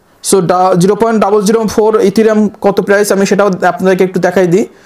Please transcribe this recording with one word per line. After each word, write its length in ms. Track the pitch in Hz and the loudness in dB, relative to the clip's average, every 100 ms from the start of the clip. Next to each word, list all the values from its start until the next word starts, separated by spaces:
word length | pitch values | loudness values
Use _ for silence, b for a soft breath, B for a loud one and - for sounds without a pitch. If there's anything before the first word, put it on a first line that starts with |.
| _ _ - | _ _ -2
So, 100 | 196 | 0
ডা-, 340 | 175 180 185 | 0 0 2
জিরো 220 | 185 190 208 | 2 2 0
পয়েন্ট 260 | 226 220 | 0 0
ডাবল 200 | 196 214 | 0 0
জিরো 240 | 202 226 214 | 0 0 0
ফোর 340 | - 208 214 | 0 0 2
Ethereum 500 | 190 208 220 214 208 - | 0 2 2 2 -2 -2
কত 200 | 202 196 | -2 -2
price, 320 | 190 202 208 | 0 0 0
আমি 140 | 190 196 | 0 0
সেটাও 200 | 196 202 | 0 0
আপনাদেরকে 580 | 185 180 175 185 185 | 0 -2 0 -2 0
একটু 160 | 185 185 | 0 -2
দেখাই 260 | 180 185 180 | -2 0 0
দিই। 200 | 180 - B | 0 -2 B